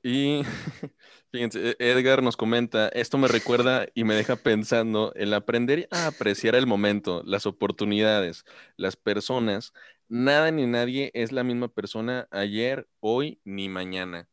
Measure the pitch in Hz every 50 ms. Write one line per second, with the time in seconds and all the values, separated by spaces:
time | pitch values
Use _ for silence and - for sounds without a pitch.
0 | - 123 123 139 139 143 147 147 139 - - - - - - - - 147 _ _
1 | - - - - _ _ - 123 120 113 - 98 95 120 - _ 123 120 123 127
2 | 127 131 135 131 127 123 113 - 113 113 117 120 120 113 - 110 107 - - 120
3 | 117 - - 139 135 123 117 117 - - 120 120 123 131 131 123 104 - _ 117
4 | 117 107 107 107 104 - 127 - - 120 110 107 107 - 123 117 113 113 110 107
5 | 110 98 - - 101 101 104 104 - - 117 117 120 123 143 165 175 _ - 170
6 | 170 156 143 - 104 104 101 - - 113 113 127 131 123 104 101 104 104 104 104
7 | - - 87 87 - - 98 101 - 104 92 _ 104 98 95 - 104 104 104 104
8 | 107 107 107 104 95 85 82 - _ - - - - _ _ - 90 95 - _
9 | _ 107 101 104 - - 131 127 117 107 98 104 120 - _ - - - _ _
10 | _ _ 113 120 127 139 143 147 160 160 160 151 131 120 120 120 120 123 127 135
11 | 139 - - 117 113 113 135 127 123 127 120 120 123 117 _ - 98 - - 110
12 | 110 120 127 127 - _ - 98 101 104 101 110 117 127 135 - - _ _ _
13 | - 107 117 127 143 151 - _ _ 98 98 98 98 95 95 92 92 92 92 92
14 | 92 90 87 85 85 _